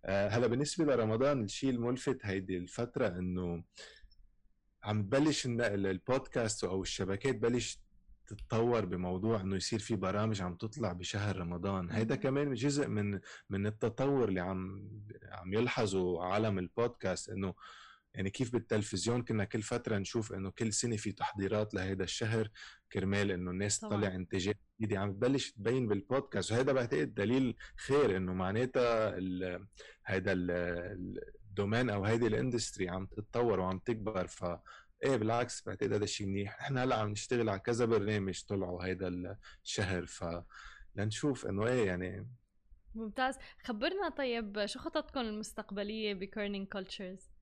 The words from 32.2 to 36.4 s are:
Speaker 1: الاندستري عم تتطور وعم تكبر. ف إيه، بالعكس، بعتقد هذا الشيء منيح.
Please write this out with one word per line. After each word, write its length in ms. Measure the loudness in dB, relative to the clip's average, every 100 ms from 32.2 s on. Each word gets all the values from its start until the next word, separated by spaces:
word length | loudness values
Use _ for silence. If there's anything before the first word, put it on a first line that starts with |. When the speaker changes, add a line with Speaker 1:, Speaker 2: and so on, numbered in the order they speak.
| 4
Speaker 1:
الاندستري 600 | 4 2 0 -2 -4 -2
عم 180 | -2 -6
تتطور 540 | -8 -4 2 4 4
وعم 180 | 2 0
تكبر. 480 | -2 -2 -2 -2 -2
ف 180 | -2 -4 -4 -10 -20 -20 _
إيه، 180 | 2 2
بالعكس، 460 | 4 2 0 -4 -8
بعتقد 260 | -2 0
هذا 120 | 2
الشيء 220 | 0 -2 -2
منيح. 340 | -2